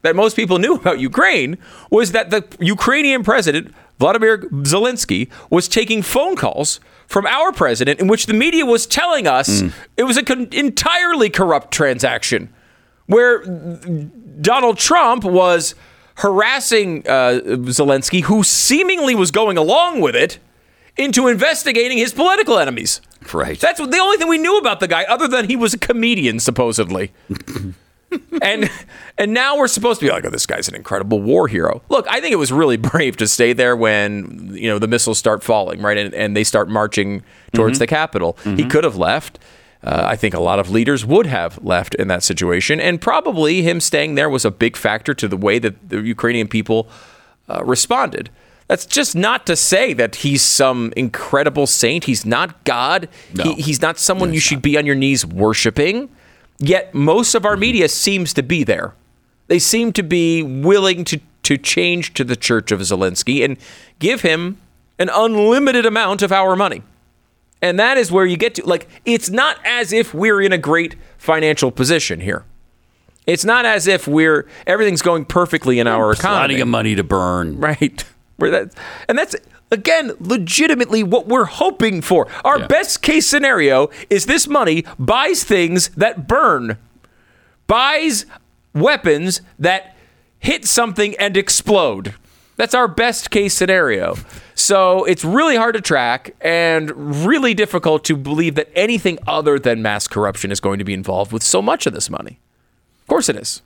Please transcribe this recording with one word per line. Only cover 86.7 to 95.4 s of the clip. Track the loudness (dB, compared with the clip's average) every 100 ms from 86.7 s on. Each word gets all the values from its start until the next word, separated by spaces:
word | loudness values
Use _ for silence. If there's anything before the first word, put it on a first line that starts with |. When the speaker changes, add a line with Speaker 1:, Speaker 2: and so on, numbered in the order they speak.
| -8 _ _ _ _ _ _ _ _ 0
Speaker 1:
buys | 2 2 0 -2 -4 -8 -20 _ _ _
weapons | 0 2 2 2 0 0 -6 -10 -4
that | 0 0 -4 -20 _ _ _ _
hit | -4 -4
something | -2 0 0 0 -4 -2
and | -2 0
explode. | 0 -2 2 2 2 -2 -10 -14 _ _ _ -4
That's | 0
our | 2 0
best | 0 -2 -2 -2
case | -2 0
scenario. | 0 2 2 2 0 -2 -6 -10 -20 -14
So | -4 2 4 4 2
it's | 2 -2
really | 0 2